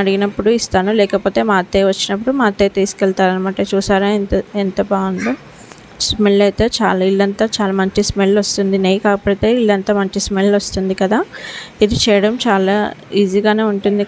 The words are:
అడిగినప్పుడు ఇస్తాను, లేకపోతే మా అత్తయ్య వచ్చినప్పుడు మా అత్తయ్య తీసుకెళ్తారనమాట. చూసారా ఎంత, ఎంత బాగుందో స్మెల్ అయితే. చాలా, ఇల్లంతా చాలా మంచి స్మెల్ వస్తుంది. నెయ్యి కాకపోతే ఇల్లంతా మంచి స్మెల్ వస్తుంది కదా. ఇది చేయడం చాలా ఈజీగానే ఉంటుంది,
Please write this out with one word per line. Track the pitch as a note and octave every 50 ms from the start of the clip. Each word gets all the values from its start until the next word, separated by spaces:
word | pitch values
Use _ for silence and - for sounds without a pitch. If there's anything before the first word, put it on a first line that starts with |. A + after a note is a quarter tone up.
| G3
అడిగినప్పుడు | G3 G3 G3 G3+ G3+ G3+ - G3 A3 A#3+ A3+
ఇస్తాను, | - - - F#3+ F3+ G3+ A3 A3
లేకపోతే | G3+ G3 - F#3+ - G3 G3 A3+ A3+ A3
మా | G3+ F#3+
అత్తయ్య | F3+ - - G3 G3 G3
వచ్చినప్పుడు | G3 - - - G3+ G3+ A3+ B3+ C4+ C#4
మా | A#3+ G#3
అత్తయ్య | G3+ - G3+ G3+ - G3
తీసుకెళ్తారనమాట. | F#3+ G3+ - - G3+ F#3+ F#3 G3+ F#3+ F#3 F#3 F#3 F#3+ F#3+ F#3+ G3 G3+ - G3+
చూసారా | G3 G3 - G3+ F#3+ G3+ G3+ G#3+ G#3
ఎంత, | G3 G3 G3+ F#3+ - - - G#3 G3
ఎంత | F#3+ F#3 - G3 G3+
బాగుందో | G3+ G3 F#3+ F#3+ F#3 F#3 G3+ A#3 C4 - - - - - - - - - - - - - -
స్మెల్ | - - - G#3 G3+ G3+ G3+ G3+
అయితే. | G3 G3 - G#3+ A#3+ - -
చాలా, | A3 F#3 F#3 F#3 F#3 F#3+
ఇల్లంతా | G3 G3 G3+ G3 G3+ - A3 A3 -
చాలా | - G#3 F#3+ F#3+ F#3+
మంచి | F#3+ G3 - G3+ G#3 -
స్మెల్ | - G3 G3 G3 G3+ G#3+
వస్తుంది. | G3+ - - G#3+ G3 G3 G3 G3 F#3+
నెయ్యి | F#3 F#3+ G#3 -
కాకపోతే | G#3 G3+ G3+ - G#3 G3 G3 G#3+ A3 A#3+ B3+
ఇల్లంతా | A#3 G#3 G3+ F#3+ F#3+ - G#3 G3+
మంచి | G3 F#3+ - G3+ -
స్మెల్ | - G3+ F#3+ G3 G3+ G3+ G3+
వస్తుంది | G3+ - - G3 F#3+ F#3+ F#3+ -
కదా. | G3 F#3+ G#3+ C4+ G#4 - - - - - - - - - - - G#3+
ఇది | G#3 A#3+ - -
చేయడం | A#3 G3+ G3+ G3 G#3+ A#3+ B3 -
చాలా | A#3+ G3 G3 F#3+ F#3+ G3+ G#3+ G#3 - - - - - - G#3
ఈజీగానే | G3+ F#3 F#3 G#3 G#3 G#3+ G#3+ G#3+ A3 G#3+
ఉంటుంది, | G#3 G3 G3+ G#3 G3+ G3+ G3+